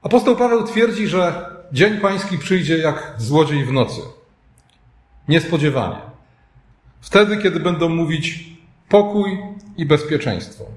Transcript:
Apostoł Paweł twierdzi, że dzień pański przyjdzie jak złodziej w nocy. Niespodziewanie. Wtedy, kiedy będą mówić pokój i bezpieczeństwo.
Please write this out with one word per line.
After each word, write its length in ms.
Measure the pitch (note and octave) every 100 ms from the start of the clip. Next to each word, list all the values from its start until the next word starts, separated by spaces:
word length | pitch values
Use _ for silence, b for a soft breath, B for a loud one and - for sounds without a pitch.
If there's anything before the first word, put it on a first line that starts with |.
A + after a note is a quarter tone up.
Apostoł 340 | - A#3+ G#3+ A#3+
Paweł 280 | A#3+ A#3
twierdzi, 440 | - G#3+ A3+ G3+ G3+
że 380 | F3+ F3 D#3 - - -
dzień 260 | C3 G3 G#3+
pański 400 | G3+ F#3+ G3 F3+
przyjdzie 400 | - F#3+ D3 D#3+
jak 380 | D#3+ C#3 - A2
złodziej 480 | A2+ D3 D3+ D3 B2
w 60 |
nocy. 300 | C3+ A2+ - - - _ _ _ _ _ _ _ _ _ - -
Niespodziewanie. 760 | D#3+ D#3+ E3 D3 C3 G2+ - - - _ _ _ _ _ _ _ _
Wtedy, 360 | - F#3+ G#3 G#3
kiedy 220 | G3 E3
będą 300 | E3 E3+ E3+
mówić 600 | E3 E3 D#3+ - - - - _ _ _
pokój 500 | G3+ G3+ G#3 G3 F#3+ - - - -
i 80 | D3+
bezpieczeństwo. 800 | D3 - D3+ C3+ F2+ - - -